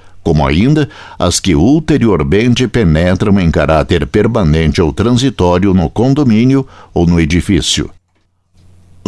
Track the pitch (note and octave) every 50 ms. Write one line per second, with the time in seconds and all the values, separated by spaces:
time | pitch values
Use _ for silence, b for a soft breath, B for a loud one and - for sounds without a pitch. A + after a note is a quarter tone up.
0 | b b b b - - D#2+ D2+ C#2+ C2+ D2 E2 G#2+ C3+ D3+ D#3 C#3+ B B B
1 | B B B B - F2+ E2+ - - - - - F2 A#2 D3 E3 D#3+ - D#3 C3
2 | A#2 A2 F#2+ D#2+ D2 C#2 E2 G#2 A#2 B2+ A#2+ - B2+ A2 - B2 A2 E2 D2+ D#2
3 | F2 F2+ F#2 - G#2+ G#2 F#2+ G2+ F2+ E2 - F2 D2+ C#2+ D#2+ D#2 C#2+ - F#2 E2
4 | D2 - - G#2+ G2+ A2+ A#2 A#2 F#2+ D2+ D2+ D#2+ D#2+ D#2 C#2+ - F2 D2+ C#2+ -
5 | G2 A#2+ B2 A#2 C3 C#3 G#2 - F#2 F2 F2 F2+ F#2+ G2+ F#2 F#2 E2 D2 - -
6 | A#2 C3+ C#3 D3 D3 B2 G#2+ A2 A#2+ C3 C3+ C#3 C3 B B B B B - F2
7 | F2 E2+ E2+ E2+ E2 D2 E2+ F2+ - - G2 D2+ C2 - - - - - - -
8 | _ _ _ _ _ _ _ _ _ _ _ _ - - - - - - - -
9 | -